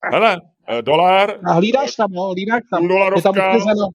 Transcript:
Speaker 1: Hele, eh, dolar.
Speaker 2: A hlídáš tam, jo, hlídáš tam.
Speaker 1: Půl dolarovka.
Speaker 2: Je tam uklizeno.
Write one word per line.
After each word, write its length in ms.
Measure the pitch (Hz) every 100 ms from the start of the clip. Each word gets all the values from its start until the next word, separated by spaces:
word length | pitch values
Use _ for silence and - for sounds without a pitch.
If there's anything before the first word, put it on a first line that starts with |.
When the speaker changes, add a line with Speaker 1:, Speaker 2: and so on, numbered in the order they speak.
| -
Speaker 1:
Hele, 280 | 143 220 180 - _ -
eh, 140 | 117
dolar. 560 | 117 156 180 190 202 196 180
Speaker 2:
A 60 |
hlídáš 420 | 170 202 247 277
tam, 180 | - 208
jo, 100 | 180
hlídáš 380 | 190 180 196 233 233
tam. 100 | 180
Speaker 1:
Půl 80 | 170
dolarovka. 400 | 185 196 190 180
Speaker 2:
Je 60 |
tam 140 | 196 190
uklizeno. 380 | 190 202 214 202